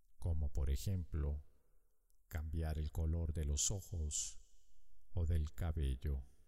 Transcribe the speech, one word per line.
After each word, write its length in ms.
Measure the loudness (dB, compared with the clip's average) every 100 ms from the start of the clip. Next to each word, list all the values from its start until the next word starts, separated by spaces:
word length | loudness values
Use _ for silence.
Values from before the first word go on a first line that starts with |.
| -18 -6
como 360 | 0 2 2
por 180 | 2 2
ejemplo, 720 | 2 0 -2 -2 -2 0 -2 -6 -18 _ -20 -20 _ _ -20 -8
cambiar 500 | -6 -2 -2 0 0
el 140 | -2
color 400 | 0 2 4 4
de 120 | 4
los 280 | 4 2 2
ojos 680 | 0 -2 -4 -2 -2 -4 -6 -12 -16 -12 -10 -8 -8 -4
o 140 | 0 2
del 260 | 2 2
cabello. 680 | 0 -2 0 0 0 -2 -4 -6 -16